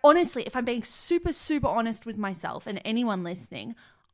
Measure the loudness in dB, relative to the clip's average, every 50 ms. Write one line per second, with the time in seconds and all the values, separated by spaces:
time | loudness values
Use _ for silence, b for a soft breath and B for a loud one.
0 | 8 8 8 8 6 2 0 -4 -6 -4 -4 -2 -2 0 -2 -2 -4 -6 -8 -8
1 | -2 0 0 0 2 0 -4 -4 -2 -2 0 0 2 2 2 2 0 0 -2 -6
2 | -8 -10 -8 -6 -6 -6 -6 -6 -6 -6 -6 -6 -8 -8 -8 -6 -4 -2 0 0
3 | 0 0 0 -2 -4 -6 -8 -8 -10 -12 -12 -12 -10 -12 -12 b b b b b
4 | b b